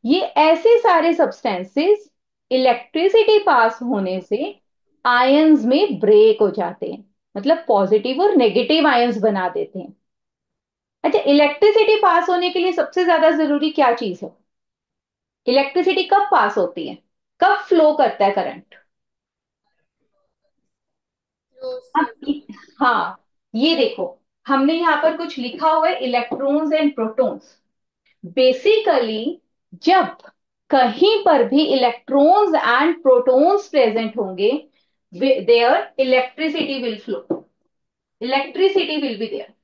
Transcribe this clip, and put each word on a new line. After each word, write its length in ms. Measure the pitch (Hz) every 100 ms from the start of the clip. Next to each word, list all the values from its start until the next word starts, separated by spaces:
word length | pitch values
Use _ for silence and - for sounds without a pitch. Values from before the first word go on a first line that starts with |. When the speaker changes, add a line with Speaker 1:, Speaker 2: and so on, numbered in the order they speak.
Speaker 1:
ये 160 | 226 339
ऐसे 580 | - - 311 330 453 466
सारे 340 | 466 339 320
substances 960 | 330 302 - 240 185 190 - 339 415 415 _ _ _ _
electricity 880 | 254 262 247 - 311 370 453 427 427
pass 340 | 403 262 226 226
होने 380 | 247 214 190 185
से 380 | 180 208 349 - _ _ _ _
ions 600 | - 247 254 285 311 294
में 340 | 220 269 415 190
break 400 | 202 208 220 214
हो 100 | 202
जाते 400 | 196 175 180 175
हैं, 120 | 190 - _ _ 202
मतलब 280 | 208 330 -
positive 540 | 208 190 214 226 269
और 140 | 403 370
negative 500 | 240 208 226 320 302
ions 320 | 247 240 220
बना 260 | 214 196 180
देते 300 | 170 - 190
हैं। 140 | - _ _ _ _ _ _ _ _ _ _ _
अच्छा, 140 | - 427
electricity 760 | - 285 294 294 415 427 427 427
pass 260 | 392 339 349
होने 220 | 359 359
के 80 | 359
लिए 140 | 359
सबसे 320 | 339 - -
ज्यादा 260 | 359 330 320
जरूरी 400 | 302 302 294 302
क्या 220 | 311 262
चीज 260 | 233 220 175
है? 80 | 165 _ _ _ _ _ _ _ _ _ _ _ -
electricity 580 | 262 277 359 359 370
कब 240 | 359 403 403
pass 280 | 349 208 208
होती 280 | 175 - 156
है, 80 | - _ _ _ _
कब 160 | 370 403 -
फ्लो 240 | 339 302 302
करता 280 | 254 -
है 60 | 202
current? 420 | 202 - - _ _ _ _ _ _ _ _ _ _ _ _ _ _ _ 587 571 _ 587 _ _ _ _ _ _ _ _ _ _ 254
Speaker 2:
फ्लो 180 | 254 254 _ -
Speaker 1:
हम 80 |
Speaker 2:
से। 280 | 302 - -
Speaker 1:
इ-, 100 | 285 _ 208 _ _
हाँ, 460 | 247 220 175 190 _ _ _
ये 200 | 220 294 330
देखो 400 | 233 - 175 - _ _ -
हमने 280 | 269 277
यहाँ 220 | 330 339 294
पर 140 | 320 320
कुछ 220 | 330 -
लिखा 320 | 240 - 311
हुआ 180 | 320 330
है, 120 | 370
electrons 720 | 254 240 240 - 277 294 311
and 200 | 311 302
protons। 480 | 262 226 240 240 - _ _ _ _ _ _ _ _ 175 175
Basically, 840 | 254 254 - 427 403 285 226 214 247 - _ _ _ 180
जब 340 | - 370 233 - - _ _ _ _
कहीं 540 | 277 247 214 392 440
पर 180 | 392 294 208
भी 180 | 277 311 269
electrons 760 | 247 240 - 269 294 392 415 311
and 340 | - 247 311 330 269
protons 640 | 254 247 254 320 403 -
present 420 | 302 233 214 220 220
होंगे, 340 | 196 185 208 294 - _ _ _ _
वे-, 340 | 175 262 262 196
their 260 | 233 240 320 - -
electricity 720 | 262 254 254 - 320 311 277 269
will 160 | 240 208
flow, 380 | - 185 - - - _ _ _ _ _ _ _
electricity 760 | 240 269 277 - 381 392 302 302
will 160 | 277 208
be 80 | 220
there। 180 | - - _